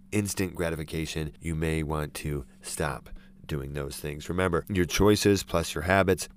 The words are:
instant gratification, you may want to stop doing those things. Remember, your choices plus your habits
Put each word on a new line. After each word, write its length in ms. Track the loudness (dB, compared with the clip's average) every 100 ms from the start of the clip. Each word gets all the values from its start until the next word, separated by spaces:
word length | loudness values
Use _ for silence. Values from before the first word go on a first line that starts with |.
| -4
instant 440 | -2 -2 -2 -4 -2
gratification, 800 | -4 -4 -6 -4 -4 -4 -6 -6
you 140 | -6
may 300 | -2 0 0
want 320 | 0 -2 -4 -6
to 280 | -6 -6 -8 -16
stop 440 | -12 -4 -4 -4 -10 -16 -18 -20 -8
doing 280 | -6 -6
those 240 | -6 -6 -8
things. 320 | -8 -8 -6
Remember, 360 | 0 2 2 0
your 180 | 0 2
choices 580 | 4 6 6 6 4
plus 320 | 2 -2 -2 -4
your 80 |
habits 440 | 2 4 4 2 0